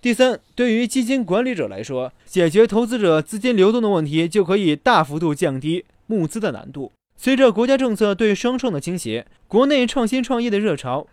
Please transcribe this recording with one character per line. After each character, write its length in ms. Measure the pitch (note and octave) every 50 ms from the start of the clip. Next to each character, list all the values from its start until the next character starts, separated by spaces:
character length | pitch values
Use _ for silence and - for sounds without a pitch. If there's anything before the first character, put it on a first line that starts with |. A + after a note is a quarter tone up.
第 120 | - A#3+ A#3
三， 280 | - B3+ B3+ A3+ - _ _ -
对 200 | - B3 B3 A3
于 120 | A3+ B3
基 160 | A3 - C4
金 220 | B3 A3 C4+ C4+ A#3
管 220 | E3 F3 G#3+ B3
理 100 | C4 B3
者 140 | F3 C3+ G2+
来 120 | F#2+ G2
说， 300 | A2 - C#3 B2+ B2+ B2+ - _ _
解 240 | - - F3+ E3+ E3
决 180 | D3+ G3+ A3+ A#3
投 180 | G3 A3 B3
资 140 | G#3+ B3 A#3+
者 220 | G#3 F3 D#3+ D#3
资 180 | D3+ - - G#3+
金 160 | G3 B3+ B3
流 160 | G3+ F#3 G3+
动 100 | A3+ B3
的 60 | A3+ G#3
问 180 | G3+ E3+ D#3
题， 220 | C#3+ D3 D#3+ E3 E3+
就 160 | D#3 G#3+ F#3+
可 140 | D#3 F#3+ G#3
以 180 | G3+ E3 D3
大 260 | D3 - B3+ A#3+ F3+
幅 160 | D#3 C3 C#3+ D#3+
度 160 | E3+ D#3+ D3
降 240 | C#3 F#3 D#3 C3+ C3+
低 280 | C3 D3+ E3 F3+ - _ _ _ _ -
募 200 | A3 G#3 E3 D3+
资 140 | - A3+
的 100 | G#3 G3
难 180 | B2+ - - -
度。 220 | C3+ - C3+ - _ _ _ _ _
随 220 | - - B3+ C4+ B3
着 160 | C4+ A#3+ F#3+
国 120 | G3+ A#3
家 120 | B3 C4+ C4
政 180 | C4+ B3 G#3+
策 180 | F#3+ A3 G#3 G3
对 220 | F3+ A3+ G#3+ G3+
双 220 | - - A#3+ B3+ B3+
创 160 | - B3 F3+
的 80 | C#3+
倾 180 | - E3 F3+ F3+
斜， 260 | - A2+ G#2+ A#2 - _ _ _ _ -
国 180 | - G#3+ C4 C#4
内 200 | D4 C#4 B3 A3+
创 180 | - C#4 A#3
新 160 | G#3 - C4
创 220 | B3 - C4 A#3 A#3+
业 60 | A#3+
的 100 | G3+ G3+
热 160 | G#3 G#3+ D#3+
潮 320 | C#3 - B2+ B2+ C#3 - _